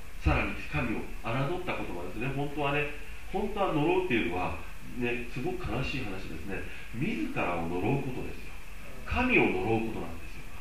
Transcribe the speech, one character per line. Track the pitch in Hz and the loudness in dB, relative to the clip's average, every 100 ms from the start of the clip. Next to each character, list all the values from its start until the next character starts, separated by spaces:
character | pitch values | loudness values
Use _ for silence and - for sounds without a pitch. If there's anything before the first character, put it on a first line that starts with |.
| - - | -6 0
さ | 156 | 2
ら | 139 | 4
に | 101 - - | 2 -2 -4
神 | 147 120 | -2 0
を | 98 | -2
侮 | |
っ | - - 110 127 143 180 - | -4 -4 -2 0 0 0 -2
た | |
言 | 110 101 | -4 -4
葉 | 87 95 | -4 -4
で | |
す | 104 | -2
ね。 | 135 135 | -2 0
本 | 143 | -2
当 | 151 | 0
は | 143 | 0
ね、 | 147 147 - - - - | 2 0 -4 -6 -6 -4
本 | 190 214 | -2 0
当 | 214 | 2
は | 185 | 2
呪 | 156 156 185 | 4 6 6
う | |
っ | - | 6
て | |
い | 113 - | 4 2
う | |
の | - | 0
は、 | 80 - - - 131 123 | 0 -2 -6 -6 -4 0
ね、 | 120 120 120 | 0 0 -2
す | 131 | -2
ご | 156 | -2
く | - - | 0 0
悲 | 120 | 0
し | 131 135 | 0 0
い | |
話 | 107 - 90 | -2 -4 -4
で | - | -4
す | 98 | -4
ね。 | 92 85 - - | -4 -4 -4 -4
自 | 113 175 262 311 | -2 0 0 0
ら | - - - | 0 0 0
を | 85 | 0
呪 | 90 | 0
う | 104 143 | 2 2
こ | 127 | 2
と | - | -2
で | - - | -4 -4
す | |
よ。 | - - - - - - - | -6 -6 -6 -6 -6 -6 0
神 | 233 254 - | 2 6 6
を | 107 | 6
呪 | |
う | 92 104 113 113 | 4 2 2 2
こ | 95 | -2
と | |
な | 82 | -4
ん | 82 | -4
で | - | -6
す | - | -6
よ。 | - - | -6 -6